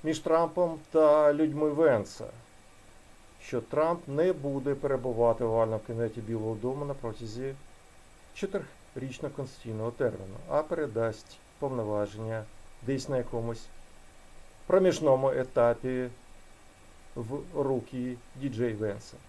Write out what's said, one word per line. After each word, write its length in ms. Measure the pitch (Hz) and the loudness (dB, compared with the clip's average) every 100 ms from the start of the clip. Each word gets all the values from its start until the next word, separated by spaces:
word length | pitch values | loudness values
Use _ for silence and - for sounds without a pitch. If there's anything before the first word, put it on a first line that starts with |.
між 160 | 156 156 | -2 -4
Трампом 600 | 175 160 165 170 175 160 - | 2 2 2 2 0 -2 0
та 420 | 160 151 151 151 | 4 6 8 6
людьми 380 | 147 156 143 151 | 6 2 2 0
Венса, 540 | 147 160 117 101 - 113 - - - - - - - - - - - | 4 6 4 0 -10 -14 -14 -20 -20 -20 -20 -20 -20 -20 -20 -20 -20
що 180 | - 123 | -6 -6
Трамп 480 | - 139 160 170 156 | -2 0 2 0 -4
не 240 | 139 175 | 0 2
буде 420 | 175 139 139 135 | 0 -2 -4 -2
перебувати 720 | 139 143 131 127 113 117 113 | -2 0 -2 -2 4 4 4
в 80 | 117 | 0
овальному 280 | 113 113 110 - | 2 2 0 -6
кабінеті 340 | 113 117 117 | -4 -4 -4
Білого 340 | 107 113 110 | -6 -4 -4
дому 300 | 110 120 135 | -4 -4 -4
на 100 | 143 | -6
протязі 600 | 135 117 107 113 113 135 135 - - - - - - - | -6 -8 -8 -10 -8 -8 -10 -16 -20 -20 -20 -20 -20 -20
чотирирічного 1000 | - 190 196 143 - - - 131 120 147 | -8 -6 -6 -8 -16 -16 -10 -10 -8 -8
конституційного 560 | - 131 - 117 110 113 | -8 -10 -10 -8 -4 -6
терміну, 460 | 120 127 92 95 101 - | 0 -2 -2 -12 -12 -2
а 140 | 143 | -2
передасть 760 | 151 165 143 110 113 104 - - - - | 0 -4 -2 0 -2 -2 -14 -20 -20 -8
повноваження 840 | 139 127 107 104 101 107 110 110 90 - - - | -6 -4 -2 -2 -2 -4 -6 -6 -8 -16 -18 -10
десь 260 | - 135 - | -4 -4 -2
на 80 | 131 | -4
якомусь 500 | 120 117 117 113 - - - - - - - - - - - | -2 -4 -4 -6 -10 -18 -20 -20 -20 -20 -20 -20 -20 -20 4
проміжному 640 | 185 185 143 151 131 135 | 6 6 4 4 6 4
етапі 800 | 135 127 - 120 117 127 127 123 117 - - - - - - - - - | 2 0 4 4 4 -2 -2 -4 -8 -20 -20 -20 -20 -20 -20 -20 -20 -16
в 260 | - 113 143 139 | -10 -8 -8 -6
руки 600 | 151 135 131 110 127 127 120 - 135 | -2 0 0 -2 -6 -6 -8 -14 -8
Ді 120 | 139 | -6
Джей 260 | 113 120 | -2 -2
Венса. 420 | 107 107 104 - - | 0 -4 -4 -10 -20